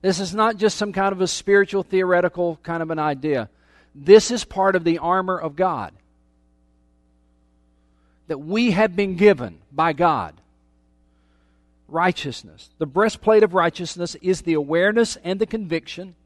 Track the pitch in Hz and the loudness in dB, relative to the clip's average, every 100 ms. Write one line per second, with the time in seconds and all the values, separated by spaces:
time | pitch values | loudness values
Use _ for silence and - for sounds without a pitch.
0 | 185 175 190 202 220 214 208 - 208 190 | 0 -2 -4 0 0 2 -2 0 -6 -2
1 | 196 190 185 - - 202 196 196 180 190 | -2 0 -4 -4 2 2 4 -2 -2 -2
2 | 185 180 180 175 175 160 - 165 160 160 | 2 2 2 0 -4 -4 -8 -6 -6 -4
3 | 151 143 147 139 110 _ _ _ _ 143 | -4 -4 -2 -2 -4 _ _ _ _ -14
4 | 139 208 - 240 - 196 190 185 170 165 | 8 8 8 -6 -6 0 0 2 0 -2
5 | 160 185 185 180 160 143 185 151 92 - | 0 -2 -2 -4 -6 -2 -2 -2 -10 -14
6 | _ _ _ _ _ _ _ _ _ _ | _ _ _ _ _ _ _ _ _ _
7 | _ _ _ _ _ _ _ _ _ _ | _ _ _ _ _ _ _ _ _ _
8 | _ _ _ 151 151 208 240 185 220 175 | _ _ _ -10 -4 -2 0 2 0 0
9 | 202 180 208 165 117 82 _ 139 165 147 | -4 4 4 4 -2 -12 _ -2 -2 2
10 | 175 143 85 76 _ _ _ _ _ _ | 0 0 -4 -14 _ _ _ _ _ _
11 | _ _ _ _ _ _ _ _ _ 160 | _ _ _ _ _ _ _ _ _ -2
12 | 180 175 147 120 92 80 - _ 156 147 | -2 -2 -8 -12 -16 -20 -20 _ -4 0
13 | 214 - - 220 208 185 170 160 175 - | 0 0 4 4 6 2 0 -2 -12 -8
14 | 175 - 180 185 - 160 143 165 190 214 | -10 -6 -2 -2 0 -2 0 0 2 2
15 | 226 - 175 190 220 226 190 165 - - | 0 -2 -6 -4 -4 -4 -6 -6 -6 -16
16 | 185 175 | -16 -20